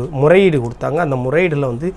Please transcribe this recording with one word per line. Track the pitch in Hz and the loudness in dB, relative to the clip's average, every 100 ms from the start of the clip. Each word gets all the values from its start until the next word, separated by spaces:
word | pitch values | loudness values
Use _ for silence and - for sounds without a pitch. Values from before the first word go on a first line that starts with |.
| 123 | -4
முறையீடு | 135 147 185 196 147 | 0 4 6 4 2
கொடுத்தாங்க. | 117 110 131 151 | -4 -6 -4 -2
அந்த | 160 131 | -2 -2
முறையீடுல | 127 151 180 143 135 | -2 0 0 -2 -2
வந்து, | 120 170 | -4 -6